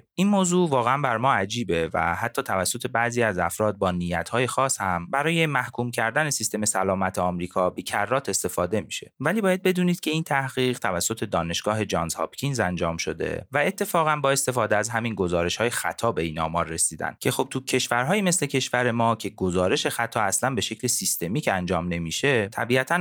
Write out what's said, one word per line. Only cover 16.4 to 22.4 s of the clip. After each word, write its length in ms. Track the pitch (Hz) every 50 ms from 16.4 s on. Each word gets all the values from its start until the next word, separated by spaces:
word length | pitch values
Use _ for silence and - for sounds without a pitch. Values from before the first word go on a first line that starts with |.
| 80 80 82 85 82
رسیدن 500 | 78 82 78 - - 80 78 82 76 - -
که 120 | - 127
خب 160 | 120 - 135 -
تو 100 | - 131
کشورهایی 640 | - - 131 127 - - 120 120 127 151 202 214
مثل 240 | 190 180 170 - 143
کشور 460 | 147 - 131 - - - 123 123 120
ما 240 | 113 117 113 117 113
که 140 | - - 98
گزارش 580 | - - 95 92 87 92 90 98 131 156 -
خطا 340 | 147 - - 117 - - 117
اصلاً 340 | 104 95 - - 120 135 131
به 60 | 101
شکل 260 | - - 110 - 127
سیستمیک 600 | 120 - - 92 - - - 87 85 110 156 -
انجام 400 | - 98 92 90 87 92 82 85
نمیشه، 600 | 87 85 85 82 80 - - 135 143 135 110